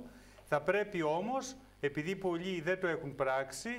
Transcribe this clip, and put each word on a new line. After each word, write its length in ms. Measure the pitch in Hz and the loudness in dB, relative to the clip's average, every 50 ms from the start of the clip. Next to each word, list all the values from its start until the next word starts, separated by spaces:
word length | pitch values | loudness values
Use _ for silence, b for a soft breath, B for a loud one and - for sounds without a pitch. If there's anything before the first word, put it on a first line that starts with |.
| B B B B B B B B B | B B B B B B B B B
Θα 180 | - 151 147 | 0 0 2
πρέπει 400 | 147 185 185 208 208 202 190 175 | 4 4 4 4 2 2 0 0
όμως, 540 | 156 147 156 175 196 233 262 269 262 - - b b b b b | 2 2 2 2 0 0 -2 -2 -2 -4 -10 b b b b b
επειδή 360 | - 143 - 151 151 180 196 | -2 0 0 0 -2 -2 -4
πολλοί 460 | 185 - 180 170 170 180 190 185 170 | -2 0 0 0 0 0 -2 -2 0
δεν 180 | 147 170 185 185 | 0 0 0 2
το 80 | 185 170 | 2 0
έχουν 280 | 160 - - 143 135 | 0 0 -2 -6 -2
πράξει, 540 | - 135 131 131 135 139 135 - - - 226 247 | 0 2 2 2 2 0 -2 -6 -8 -6 -6 -6